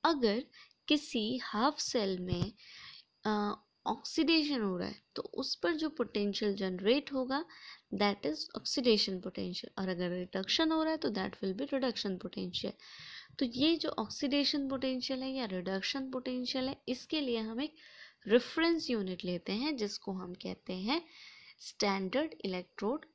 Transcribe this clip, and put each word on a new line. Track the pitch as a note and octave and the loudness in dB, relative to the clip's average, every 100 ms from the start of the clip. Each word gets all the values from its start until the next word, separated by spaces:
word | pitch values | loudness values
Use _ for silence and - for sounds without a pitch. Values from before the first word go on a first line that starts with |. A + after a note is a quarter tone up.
अगर | D#4+ D4+ A#3 G#3+ D4 - - _ - | 4 6 4 2 -2 -16 -20 _ 2
किसी | D4 - A#3+ G#3+ B3 | 2 2 -2 0 -2
हाफ | - G#3 C4 D4 | -2 2 2 2
सेल | - B3 G3 F#3 | -2 0 0 0
में, | F3+ F3 F#3 - - - - - _ _ G#3+ | 0 0 0 -4 -20 -18 -18 -20 _ _ 0
अ, | G#3+ G#3 G#3 _ _ - | 2 0 -2 _ _ -4
ऑक्सीडेशन | A#3+ - - D#4 E4 D4 C4+ | -4 -2 2 4 4 4 0
हो | G3+ F3+ | 0 0
रहा | - | -4
है | - _ - | -6 _ -10
तो | |
उस | - - C4+ - | -8 -6 -4 0
पर | F4 | 0
जो | D#4+ D#4 | 0 -2
पोटेंशियल | D4+ A3 G#3+ G3+ G3 G#3 G3 | -2 -2 0 0 0 0 0
जनरेट | F#3+ F#3 G3 C4+ C#4+ | -2 0 2 2 2
होगा | C#4 B3+ C4+ E4+ - - - _ | -4 0 -2 -4 -14 -20 -20 _
that | G3 G3+ G3+ - | 0 2 2 -2
is | D#4 - - | -4 -6 -8
oxidation | - - B3 G#3+ - F#3 | -4 2 4 4 4 -2
potential, | F3+ - F#3 F3+ - - | -6 -6 -6 -6 -10 -6
और | F#3+ | -4
अगर | F3+ F3+ | 0 -2
रिडक्शन | F3+ F3+ F#3+ F#3+ - D#4+ | -2 -4 -4 0 2 4
हो | D#4+ | 4
रहा | D#4+ | 2
है | D#4 | 0
तो | C4+ | 0
that | G#3 F#3 | 0 -4
will | - G3 F#3+ | -4 -4 -2
be | C#4 | -2
reduction | C4+ B3 A3+ G3+ F#3 | 0 0 -2 -4 -4
potential। | F3+ - F#3 - - - - - - - - - | -6 -6 -6 -4 -6 -8 -18 -18 -16 -16 -14 -2
तो | C4 | -2
ये | A#3+ D4+ E4 | 4 4 4
जो | D#4 | 0
ऑक्सीडेशन | - G#3 - C#4+ C#4+ C#4 D4+ C4+ | -2 -4 -2 2 4 4 2 0
पोटेंशियल | C4 C4 B3+ B3 C4 | 0 0 0 -2 -2
है | C4 | -2
या | C4 A3+ | -2 -2
रिडक्शन | F#3 F3+ F#3+ F#3+ C#4 C4 | -2 0 -2 0 -2 -4
पोटेंशियल | B3+ B3+ B3+ B3 C4 C4 | -4 -4 -4 -2 -2 -2
है | C#4 - | -4 -4
इसके | B3+ - D#4 | -6 -2 -2
लिए | C4+ A#3 | 0 0
हम | A3 A3+ | 0 -2
एक | D4+ - - - - _ - | -4 -6 -20 -20 -20 _ 4
रेफरेंस | A#3 A#3+ - E4 E4 - | 4 6 2 4 4 2
यूनिट | A#3 F#3+ F3+ F3+ | -2 -2 -4 -2
लेते | F3 - | -2 -2
हैं | G3+ D4 C#4 | -2 -2 0
जिसको | G#3 - - | -2 -4 -6
हम | F#3+ F3+ | -6 -8
कहते | F3+ F#3 F#3+ - | -8 -8 -8 -6
हैं | F#3 G3+ D#4+ - - - - - - | -4 0 0 -2 -20 -20 -20 -20 -18
स्टैंडर्ड | - - G3+ G3 F#3+ B3 D#4+ - - | -18 0 2 2 2 0 0 -2 -4
इलेक्ट्रोड | F3+ F3+ - G#3 D4 - | -2 -6 -4 -2 -2 -6